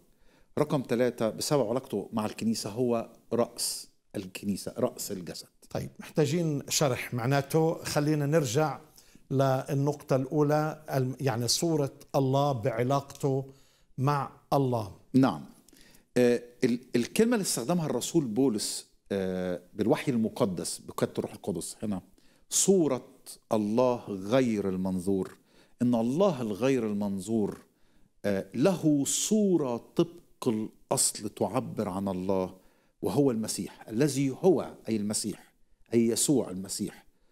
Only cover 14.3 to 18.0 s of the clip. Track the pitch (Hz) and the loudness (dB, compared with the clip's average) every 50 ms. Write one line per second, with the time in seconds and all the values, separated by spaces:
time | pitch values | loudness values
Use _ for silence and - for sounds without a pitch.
14.3 | - - _ - 151 143 139 127 123 117 107 95 87 - - _ - 127 135 120 | -10 -14 _ -2 0 2 2 2 0 -2 -4 -6 -12 -18 -8 _ 4 4 4 4
15.3 | 87 73 69 - - _ _ - - - - - - - _ _ - 123 123 120 | 2 -2 -8 -14 -20 _ _ -20 -20 -20 -20 -20 -20 -20 _ _ 2 4 4 6
16.3 | 120 117 - - - - - 117 120 120 - - - 123 117 - - - 220 233 | 4 2 -2 -6 -6 0 0 0 0 0 -4 -2 0 0 0 0 2 2 4 4
17.3 | 247 220 185 - - 139 113 123 175 175 156 147 127 120 | 4 0 0 -2 -2 -4 0 0 0 0 0 0 -2 -4